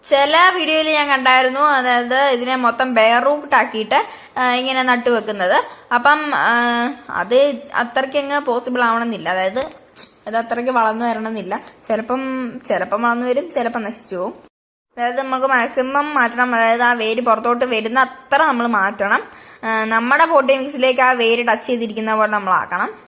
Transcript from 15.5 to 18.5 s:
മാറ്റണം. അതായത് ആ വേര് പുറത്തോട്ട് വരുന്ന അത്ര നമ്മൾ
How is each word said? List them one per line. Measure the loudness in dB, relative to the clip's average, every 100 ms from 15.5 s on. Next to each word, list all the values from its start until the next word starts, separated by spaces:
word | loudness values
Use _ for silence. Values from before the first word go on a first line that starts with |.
| 2 0 -2 -2 -2 -2
മാറ്റണം. | 0 -2 0 0
അതായത് | 2 2 2
ആ | 2
വേര് | 2 -2 -2
പുറത്തോട്ട് | 0 0 0 -2
വരുന്ന | 0 -2 -2 0
അത്ര | 0 -2 -2 2
നമ്മൾ | 2